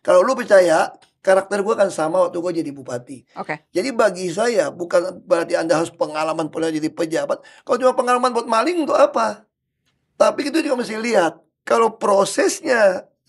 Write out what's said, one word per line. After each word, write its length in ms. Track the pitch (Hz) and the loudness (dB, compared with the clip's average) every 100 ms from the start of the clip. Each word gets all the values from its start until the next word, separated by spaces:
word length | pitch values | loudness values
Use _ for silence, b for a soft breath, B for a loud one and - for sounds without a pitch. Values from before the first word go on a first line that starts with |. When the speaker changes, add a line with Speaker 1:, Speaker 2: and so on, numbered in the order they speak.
Speaker 1:
Kalau 240 | - 180 220 | 2 4 4
lu 80 | |
percaya, 560 | 247 233 196 175 160 - - _ _ | 0 4 4 6 2 0 -6 _ _
karakter 400 | - 190 190 202 | 2 2 2 -4
gua 160 | 196 214 | -2 0
akan 120 | 196 | 0
sama 320 | - 156 185 175 | 0 -2 0 0
waktu 160 | 175 | -2
gua 80 | 175 | -6
jadi 240 | 165 147 | -6 -6
bupati. 640 | 139 127 123 127 127 _ - | -10 -12 -12 -12 -18 _ -16
Speaker 2:
Oke. 240 | - 151 _ | -12 -12 _
Speaker 1:
Jadi 240 | 175 247 | -6 -4
bagi 320 | 226 214 180 185 | 0 0 0 -6
saya, 400 | 165 240 214 143 | -2 0 0 -2
bukan 480 | 175 175 180 185 180 | -4 -2 0 0 -6
berarti 320 | - 170 170 | -2 -2 0
Anda 240 | 170 165 156 | -4 0 0
harus 160 | 165 | 0
pengalaman 560 | - 156 151 160 160 156 | -4 -6 -4 -4 -4 -6
pernah 240 | 160 160 | -4 -4
jadi 160 | 156 156 | -4 -6
pejabat. 560 | 156 165 156 143 - B B | -4 -4 -2 -4 -6 B B
Kalau 160 | - 247 | -4 0
cuma 160 | 254 | 2
pengalaman 400 | 247 240 247 254 | 2 2 2 2
buat 160 | 233 240 | -2 0
maling, 400 | 226 277 359 262 | 0 0 -2 0
untuk 80 | - | 2
apa? 480 | 294 247 220 208 _ _ _ _ _ _ _ _ | 2 2 -2 -4 _ _ _ _ _ _ _ _
Tapi 320 | - - 285 | 0 0 -2
kita 160 | 254 294 | -2 -2
juga 160 | 247 | -4
mesti 160 | 208 220 | -4 -6
lihat, 400 | 233 214 170 - _ _ | -2 0 0 -2 _ _
kalau 320 | - 233 226 | -2 2 2
prosesnya 1120 | 220 214 196 190 - 381 - 320 240 202 185 - _ | 0 0 2 2 0 -2 -2 -2 2 2 2 -6 _